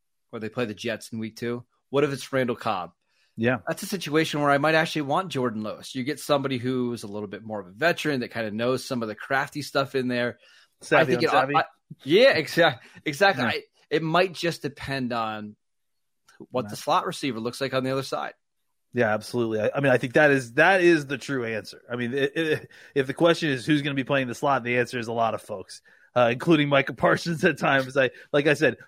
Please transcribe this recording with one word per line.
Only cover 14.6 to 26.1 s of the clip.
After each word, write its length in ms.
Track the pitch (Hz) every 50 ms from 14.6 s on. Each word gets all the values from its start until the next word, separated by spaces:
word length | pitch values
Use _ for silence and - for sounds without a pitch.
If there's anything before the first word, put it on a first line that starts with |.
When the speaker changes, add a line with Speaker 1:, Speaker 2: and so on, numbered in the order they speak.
Speaker 1:
depend 520 | - 143 139 - - 139 139 135 127 117 123
on 420 | 117 113 110 107 107 104 107 107 _ _ _ _ _ _ _ _ _ _ _ _ _ _ _ _ _ - -
what 140 | - 127 120
the 60 | 104
Speaker 2:
Right. 60 | 110 -
Speaker 1:
slot 280 | - 143 156 185 190
receiver 340 | 190 165 - 151 139 113 113
looks 220 | 110 120 117 -
like 120 | 139 131 135
on 120 | 131 131
the 60 | 131
other 120 | 135 135 135
side. 300 | - 151 151 69 - - _ _ _ _ _ _ _ _ _ _ _ -
Speaker 2:
Yeah, 200 | 120 120 107 107
absolutely. 480 | 107 107 - - 123 117 113 110 107
I, 100 | 107 - -
I 40 | 143
mean, 140 | 139 139 127
I 40 | 123
think 160 | - 127 117
that 160 | 160 151 147
is, 240 | 139 135 127 117 117
that 260 | 143 156 180 196 190
is 260 | 175 175 170 151 143 135
the 100 | 139 120
true 280 | - - 139 131 117
answer. 360 | 113 113 104 95 - - - _ -
I 60 | 120
mean, 180 | 123 120 117 127
it, 220 | 139 135 143 -
it, 340 | 160 165 156 151 117 - - - - - - _
if 140 | 143 131 135
the 60 | 135
question 360 | - 160 170 165 - 170 151
is 160 | 135 123 110
who's 160 | 135 151 147
gonna 140 | 143 147 139
be 80 | 139 127
playing 240 | - 143 139 131 120
the 80 | 117
slot, 280 | - - 143 139 127 113
the 140 | 120 120 123
answer 220 | 120 - - 123
is 80 | 113 113
a 60 | 117
lot 200 | 117 113 113 107
of 80 | 101
folks, 400 | - - 107 95 92 - - - _ _ _ _ _ _